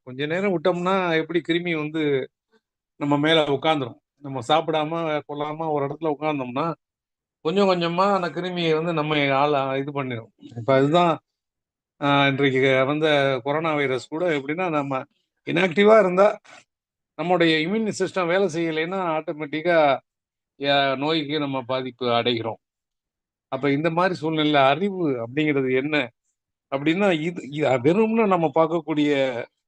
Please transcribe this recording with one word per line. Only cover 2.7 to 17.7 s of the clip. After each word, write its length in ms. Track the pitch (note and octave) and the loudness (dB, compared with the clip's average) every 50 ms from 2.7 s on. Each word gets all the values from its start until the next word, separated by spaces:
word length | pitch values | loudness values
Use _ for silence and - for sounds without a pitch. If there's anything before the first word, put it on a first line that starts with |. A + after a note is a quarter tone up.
| _ _ _ _ _ | _ _ _ _ _
நம்ம 220 | - D3 C#3+ C#3+ C#3+ | -6 -2 0 2 2
மேல 260 | D3 D#3 E3 D#3+ D3+ | 4 4 4 4 4
உட்கார்ந்துரும். 540 | C#3+ C#3+ C3+ C#3 D#3+ D#3+ D3+ C3+ A#2 G#2 _ _ _ _ _ | 2 0 0 2 0 0 0 -2 -6 -8 _ _ _ _ _
நம்ம 220 | D3 C#3 C3+ C3 A2+ B2 | -14 -10 -10 -8 -2 0
சாப்பிடாம 760 | D3+ D#3+ E3 D#3 D#3+ D#3 D3+ D#3 E3 E3 E3 D#3+ D3+ D3 C#3+ - | 0 0 2 0 -2 -2 -2 -4 -4 -4 -4 -4 -4 -4 -6 -8
கொள்ளாம 440 | D3 D3 D3 D3+ D3+ D#3 E3 D#3+ | -8 -8 -8 -8 -8 -6 -6 -4
ஒரு 140 | D3+ D3 C#3 | -2 -2 -2
இடத்துல 260 | C#3 - - E3 D#3+ | -4 -6 -6 -4 -4
உட்கார்ந்தோம்னா 640 | D3 C3+ D3+ D#3 D3+ C#3+ C3 B2 A#2+ C3+ D3+ E3+ D#3 - _ _ _ _ _ _ _ _ _ _ _ _ - | -4 -4 -4 -4 -4 -4 -4 -6 -4 -4 -4 -4 -6 -8 _ _ _ _ _ _ _ _ _ _ _ _ -6
கொஞ்சம் 240 | D#3 F3 G3 G3+ F#3+ | -2 2 2 4 4
கொஞ்சமா 360 | F#3 F3 E3+ E3+ E3+ F3 F#3+ G3+ G3+ | 4 2 0 -2 0 2 2 2 2
அந்த 140 | F#3+ F3 F3 | 0 0 -4
கிருமியை 440 | D3 E3 E3+ F#3 F3+ F3 E3+ E3 D#3+ | -6 -6 -6 -6 -4 -2 0 0 0
வந்து 180 | D#3 D#3+ F3 E3+ | 0 0 -2 -2
நம்ம 400 | D#3 D3 D3+ D#3 D3+ C#3+ C#3 C3+ | -2 -2 0 0 0 2 2 2
ஆள 440 | C3+ C#3+ D3 D3 C#3 C3+ C3+ C3+ C3+ | 2 2 2 2 0 0 -2 -2 -4
இது 140 | C#3 C#3+ | -4 -6
பண்ணிடும். 420 | D3 C#3 C3+ C3 B2 A2+ A2+ - _ _ - - - | -6 -6 -6 -6 -6 -10 -10 -14 _ _ -20 -18 -14
இப்ப 200 | A#2 A2+ A2 C3+ | -8 0 2 4
அதுதான், 380 | C3+ C#3 C#3+ D3+ F3 F3 E3+ D#3 - _ _ _ _ _ _ _ _ _ _ _ _ _ _ _ - | 4 4 4 4 4 4 2 0 -2 _ _ _ _ _ _ _ _ _ _ _ _ _ _ _ -4
ஆஹ், 260 | D3 C#3+ C#3+ C#3 C#3 C#3 | -2 0 2 4 4 2
இன்றைக்கு 580 | C3+ C3 C#3 C#3 B2+ C3 B2+ C3+ C3+ C3 C3 | 2 2 2 2 2 4 2 4 4 4 2
வந்த 220 | C3 D3 D3+ D#3 D#3 D3+ C#3+ C#3 C3+ C3+ C3 - | 2 0 0 2 2 2 2 2 2 0 -2 -2
கொரோனா 300 | C#3 C#3+ D#3 E3 E3 D3+ | -2 -2 -2 -2 -2 0
வைரஸ் 340 | D3 C#3+ C3+ C3 B2+ A#2+ - | 0 0 0 -2 -4 -6 -6
கூட 300 | D3+ D#3 F3 F3+ D#3 C#3+ | -6 -4 -2 0 -2 -2
எப்படின்னா, 320 | C3+ C#3 D3+ E3 F#3 F3+ | -2 -4 -6 -4 -4 -2
நம்ம 320 | D#3+ D3 C#3 C#3 C3+ C3 B2+ - _ _ _ _ _ _ - - | -2 -2 -2 -2 -4 -6 -6 -8 _ _ _ _ _ _ -8 -4
இன்ஆக்டிவா 520 | C#3 D#3+ F3+ F#3+ D#3 E3 G3+ G#3 A3 A3 | -2 0 0 0 2 4 6 6 8 6
இருந்தா 400 | G3+ F#3 F3+ F3+ G3 G#3+ G#3 - _ - - - _ _ _ _ _ _ _ _ _ _ _ | 6 4 4 4 4 4 2 -2 _ -20 -20 -20 _ _ _ _ _ _ _ _ _ _ _
நம்முடைய 520 | - D3+ F3 F3+ F3 E3+ E3 D#3+ D#3+ D#3 | -8 -2 0 2 2 4 4 4 2 0
இம்யூன் 240 | E3 | 0